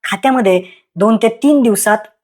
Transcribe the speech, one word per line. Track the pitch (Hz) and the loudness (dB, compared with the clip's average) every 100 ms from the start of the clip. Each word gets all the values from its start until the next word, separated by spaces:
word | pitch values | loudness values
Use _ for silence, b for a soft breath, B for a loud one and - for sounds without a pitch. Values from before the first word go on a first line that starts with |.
खात्यामध्ये | - 196 269 254 196 185 180 B B 170 | -10 -4 -2 0 0 0 -2 B B -2
दोन | 202 226 | 0 2
ते | 226 | 0
तीन | 226 285 294 | 0 0 2
दिवसात | 240 202 214 214 - _ | 2 0 0 -2 -4 _